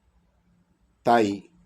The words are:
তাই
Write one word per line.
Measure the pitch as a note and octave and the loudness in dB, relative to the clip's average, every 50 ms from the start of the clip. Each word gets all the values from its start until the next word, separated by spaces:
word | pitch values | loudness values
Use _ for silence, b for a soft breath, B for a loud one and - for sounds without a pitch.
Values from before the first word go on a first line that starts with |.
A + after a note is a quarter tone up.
| _ _ _ _ _ _ _ _ _ _ _ _ _ _ _ _ _ _ _ _ - | _ _ _ _ _ _ _ _ _ _ _ _ _ _ _ _ _ _ _ _ -2
তাই | B2 A#2+ A#2+ G#2+ G2+ G2+ G2 - - _ _ _ | 0 0 2 2 0 -4 -8 -12 -20 _ _ _